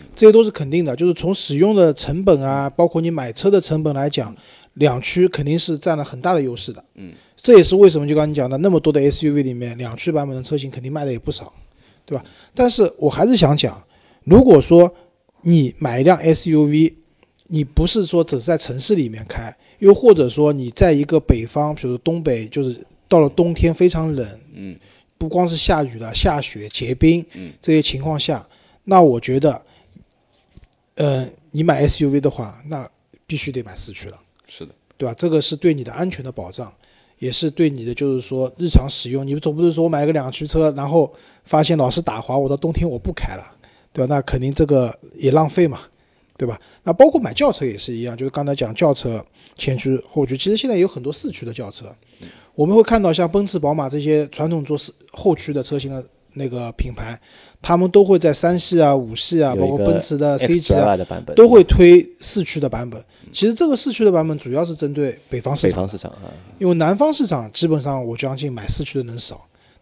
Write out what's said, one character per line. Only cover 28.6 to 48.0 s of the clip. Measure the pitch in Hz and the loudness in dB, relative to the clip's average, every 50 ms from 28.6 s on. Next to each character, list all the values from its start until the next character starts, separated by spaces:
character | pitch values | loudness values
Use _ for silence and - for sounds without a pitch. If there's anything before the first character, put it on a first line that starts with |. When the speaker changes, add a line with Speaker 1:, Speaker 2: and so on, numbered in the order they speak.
| _ _ _ _ - | _ _ _ _ -4
Speaker 1:
那 | - 190 185 170 | 2 4 6 6
我 | 139 123 117 | 6 4 2
觉 | - 127 127 135 | -2 -2 -2 0
得， | 147 147 117 - _ _ _ _ _ _ _ - _ _ _ _ _ _ _ _ _ _ _ - _ _ _ _ _ _ _ | 0 0 -2 -2 _ _ _ _ _ _ _ -20 _ _ _ _ _ _ _ _ _ _ _ -20 _ _ _ _ _ _ _
呃， | - 151 143 135 131 131 - - _ _ _ | -4 -2 0 0 -2 -4 -8 -12 _ _ _
你 | - 147 160 | -6 -4 0
买 | 170 147 135 147 | 0 0 0 0
S | - - - 151 | -2 -2 -2 -2
U | 139 | -2
V | 139 143 135 | 0 0 -2
的 | 139 | -2
话， | - - 117 104 110 117 135 147 | -4 -6 -14 -14 -16 -20 -18 -14
那 | 156 135 127 - _ _ _ _ _ _ _ | -14 -14 -14 -16 _ _ _ _ _ _ _
必 | - 160 | -12 -10
须 | 139 - 147 123 | -10 -8 -8 -10
得 | 127 110 | -10 -12
买 | 104 104 | -12 -14
四 | - - - 95 | -14 -14 -14 -14
驱 | - - - | -16 -18 -20
了。 | - - _ _ _ _ _ | -20 -20 _ _ _ _ _
Speaker 2:
是 | - - - 82 | -20 -20 -20 -20
的。 | 73 _ _ _ _ _ | -20 _ _ _ _ _
Speaker 1:
对 | - 135 | -8 -8
吧？ | 120 113 | -8 -6
这 | - 175 175 | -4 -4 0
个 | 160 151 - | 0 0 -2
是 | - 156 | -2 -4
对 | 143 - 170 151 | -2 0 0 0
你 | 139 120 | -2 -6
的 | 117 123 | -10 -10
安 | 147 180 185 | -8 -8 -8
全 | 170 - 127 | -8 -10 -12
的 | 131 - | -14 -12
保 | 110 90 87 | -14 -14 -14
障， | - - 120 98 - _ _ _ _ _ _ _ _ - | -12 -14 -16 -16 -18 _ _ _ _ _ _ _ _ -12
也 | 127 127 | -10 -8
是 | 120 - 165 151 | -6 -4 -4 -4
对 | 147 - 165 151 | -2 0 0 0
你 | 139 123 113 | -2 -4 -8
的， | 120 120 | -8 -6
就 | - 143 139 131 | -4 -4 -2 -2
是 | 127 120 | -4 -6
说 | - 135 127 127 127 - | -6 -6 -4 -4 -6 -6
日 | - 175 165 | -6 -4 0
常 | - - 131 135 | 0 0 0 0
使 | - - - 120 | -8 -10 -8 -6
用， | 127 135 139 | -6 -6 -6
你 | 135 143 151 | -6 -6 -6
总 | - 160 147 | -4 -4 -2
不 | 156 | 0
能 | 175 170 | 0 0
说 | 156 165 165 | 0 0 -2
我 | 170 | -2
买 | 160 143 147 | 0 -2 0
个 | 156 160 | 0 -2
两 | 151 131 127 - | -2 -4 -6 -8
驱 | - 156 | -10 -8
车， | 147 - 165 156 156 139 | -4 -2 0 0 0 0
然 | 139 139 143 | -2 -4 0
后 | 160 170 143 - - - _ _ _ _ _ | 0 0 0 0 -4 -14 _ _ _ _ _
发 | - - 156 151 | -2 0 0 2
现 | 165 170 | 2 2
老 | 151 131 127 | 0 0 0
是 | - 175 | -2 -2
打 | 165 - 110 110 | -4 -6 -8 -8
滑， | - - 127 139 | -8 -4 -4 -2
我 | 139 135 | -2 -2
到 | 143 | -4
冬 | 139 - 165 160 | -4 -4 -4 -2
天 | - 170 165 | -2 -2 -4
我 | 123 - | -4 -6
不 | - 190 165 | -8 -8 -8
开 | - - - - | -6 -8 -8 -8
了， | - - - _ _ _ _ _ _ _ _ - | -10 -16 -20 _ _ _ _ _ _ _ _ -6
对 | - 127 | -4 -2
吧？ | 135 147 | 0 0
那 | 139 131 | -2 -2
肯 | - 131 123 | -2 -4 -4
定 | 127 139 135 | -4 -4 -2
这 | - 156 | 0 0
个 | 143 147 131 123 113 - - - - - - | 2 2 2 0 -2 -6 -12 -20 -20 -10 -4
也 | - 131 135 | -2 2 2
浪 | 156 160 | 2 2
费 | 147 - 185 175 151 | 0 0 0 0 0
嘛， | 127 - - - _ _ _ _ _ _ _ _ _ - | -2 -6 -16 -20 _ _ _ _ _ _ _ _ _ -8
对 | 131 117 | -6 -6
吧？ | 110 - _ _ _ _ - | -6 -8 _ _ _ _ -4
那 | 170 170 | 0 6
包 | - 269 311 | 6 6 6
括 | 311 302 | 6 2
买 | 226 117 110 | -2 -2 -4
轿 | - 294 285 - | -2 0 0 0
车 | - 147 | -2 -4
也 | 123 101 | -6 -6
是 | 101 - 135 120 | -8 -8 -8 -8
一 | 113 | -8